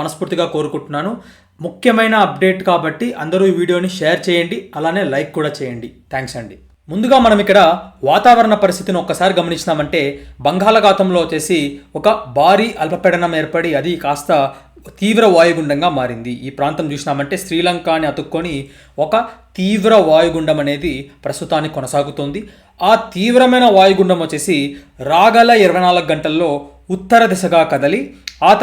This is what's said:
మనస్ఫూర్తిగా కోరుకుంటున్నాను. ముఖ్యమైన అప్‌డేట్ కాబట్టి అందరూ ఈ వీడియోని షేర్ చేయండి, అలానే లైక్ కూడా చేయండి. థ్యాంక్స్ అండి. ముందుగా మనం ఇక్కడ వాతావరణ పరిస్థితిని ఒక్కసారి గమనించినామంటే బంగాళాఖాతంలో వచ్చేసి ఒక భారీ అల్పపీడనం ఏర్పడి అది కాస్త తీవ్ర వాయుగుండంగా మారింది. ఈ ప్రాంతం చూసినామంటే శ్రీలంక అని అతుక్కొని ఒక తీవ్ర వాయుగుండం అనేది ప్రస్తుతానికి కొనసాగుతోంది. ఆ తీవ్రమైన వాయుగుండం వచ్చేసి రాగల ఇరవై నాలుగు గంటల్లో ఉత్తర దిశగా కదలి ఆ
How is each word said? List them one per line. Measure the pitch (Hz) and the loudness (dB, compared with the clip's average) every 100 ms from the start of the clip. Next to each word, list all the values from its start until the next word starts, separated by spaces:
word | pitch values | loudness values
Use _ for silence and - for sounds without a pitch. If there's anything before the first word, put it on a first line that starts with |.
మనస్ఫూర్తిగా | 156 - 185 170 165 | -8 -8 -6 -4 -4
కోరుకుంటున్నాను. | 156 151 147 139 147 175 240 - - _ - 165 | -4 -6 -8 -8 -8 -8 -10 -14 -20 _ -14 -14
ముఖ్యమైన | - 247 226 226 220 190 | -4 0 2 2 2 0
అప్‌డేట్ | - 185 185 190 | 0 0 0 0
కాబట్టి | 175 156 156 240 - | 0 -2 -6 -8 -8
అందరూ | 151 180 190 | -4 0 2
ఈ | 170 | 2
వీడియోని | 175 175 185 185 | 0 -2 -2 -4
షేర్ | 156 175 - | -2 -2 0
చేయండి, | 175 170 233 - 151 | -2 -2 -6 -10 -6
అలానే | 160 180 175 135 | -4 -2 -2 -4
లైక్ | 147 160 | -4 -4
కూడా | 151 147 | -6 -6
చేయండి. | 131 120 117 - _ | -10 -10 -14 -18 _
థ్యాంక్స్ | 135 131 135 | -10 -8 -12
అండి. | 110 95 _ _ - | -14 -18 _ _ -10
ముందుగా | 175 233 269 | -6 2 4
మనం | 233 208 | 4 2
ఇక్కడ | 202 196 170 180 - - 131 | 4 4 4 2 -6 -6 0
వాతావరణ | 175 247 233 226 208 | 4 6 6 4 2
పరిస్థితిని | 202 180 - 180 | 0 -2 -4 -4
ఒక్కసారి | 175 160 180 180 | -4 -2 0 0
గమనించినామంటే | 170 165 - 156 147 165 139 143 - - | -2 -4 -4 -4 -2 -2 -2 -6 -14 -6
బంగాళాఖాతంలో | 135 180 202 220 208 196 190 180 | -4 0 2 4 4 2 2 0
వచ్చేసి | 160 160 151 175 143 - - 156 | -2 -4 -2 -2 -2 -6 -14 -4
ఒక | 151 226 - 123 | 0 0 -2 0
భారీ | 156 202 226 - | 2 2 0 -4
అల్పపీడనం | 156 175 190 175 175 160 | -6 -2 0 0 0 -2
ఏర్పడి | 156 165 170 147 | -4 -4 -2 -2
అది | 151 165 | -4 -6
కాస్త | 139 147 - 160 135 - _ _ - - | -4 -6 -2 0 0 -6 _ _ -20 -6
తీవ్ర | 202 220 220 | -2 2 4
వాయుగుండంగా | 170 170 165 151 143 175 143 | 6 4 2 -2 -2 -2 -2
మారింది. | 123 113 120 123 127 | -4 -6 -10 -10 -10
ఈ | 139 | -6
ప్రాంతం | 143 156 160 | -4 -4 -6
చూసినామంటే | 143 - 139 139 185 | -8 -6 -6 -6 -8
శ్రీలంక | - 165 175 175 165 160 | -6 -2 -2 -2 -2 -2
అని | 156 | -2
అతుక్కొని | 143 147 165 175 143 139 - _ - | -6 -8 -8 -6 -8 -10 -18 _ -8
ఒక | 151 220 233 - _ - | -2 -2 -4 -10 _ -6
తీవ్ర | 185 214 196 220 160 | -2 0 2 4 4
వాయుగుండం | 156 170 165 156 151 | 4 2 0 -2 -2
అనేది | 143 143 165 131 139 _ - | -2 -4 -6 -8 -12 _ -12
ప్రస్తుతానికి | 135 156 156 151 151 | -10 -4 -4 -4 -8
కొనసాగుతోంది. | 127 147 143 143 143 165 214 - _ - 185 | -6 -4 -4 -6 -8 -10 -12 -18 _ -2 2
ఆ | 220 220 180 | 2 0 -4
తీవ్రమైన | 214 240 254 254 240 190 | 2 4 4 6 6 6
వాయుగుండం | 190 196 185 180 | 6 4 2 0
వచ్చేసి | 160 151 170 156 139 - - - 131 | -2 -6 -2 -2 -2 -8 -18 -12 0
రాగల | 160 208 226 233 233 190 | 4 4 6 6 6 4
ఇరవై | 170 180 | 4 2
నాలుగు | 175 156 | 2 0
గంటల్లో | 156 160 156 170 143 143 - - 185 | -2 -2 -2 -2 -4 -8 -18 -10 -8
ఉత్తర | - 233 226 | 2 4 4
దిశగా | 185 175 165 156 | 2 0 2 2
కదలి | 139 139 202 277 - - - 165 | 0 0 -2 -6 -14 -20 0 2
ఆ | 208 | 6